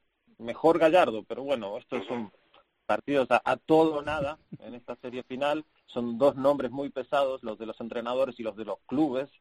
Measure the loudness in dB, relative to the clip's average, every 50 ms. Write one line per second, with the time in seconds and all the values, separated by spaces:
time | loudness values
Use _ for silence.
0 | _ _ _ _ _ _ _ -14 -10 -10 -4 2 4 4 6 6 6 6 6 6
1 | 4 4 0 -6 -8 -8 -10 -8 -4 -4 -4 -4 -4 -8 -8 -10 -10 -6 -8 -6
2 | -6 -6 -8 -8 -8 -10 _ _ _ _ _ -20 _ _ _ _ _ -2 -2 -2
3 | 0 0 0 2 2 4 2 2 2 2 -2 0 _ 4 6 6 6 4 2 -2
4 | -4 -4 -4 -4 -4 -6 -6 _ _ -20 -18 -16 -14 -16 -16 -14 -12 -12 -12 -10
5 | -10 -10 -10 -10 -10 -8 -4 -2 0 0 0 -2 -6 _ _ _ _ -10 -8 -6
6 | -4 -4 0 4 4 4 4 4 2 2 2 2 -2 -6 -6 -6 -8 -8 -6 -8
7 | -6 -2 0 0 0 0 -2 -6 -8 -10 -10 -8 -10 -12 -10 -10 -10 -8 -8 -6
8 | -6 -4 -2 -2 -2 -2 -4 -8 -8 -8 -8 -8 -8 -8 -8 -10 _ -4 0 0
9 | 0 0 0 -4 -6 -6 _ _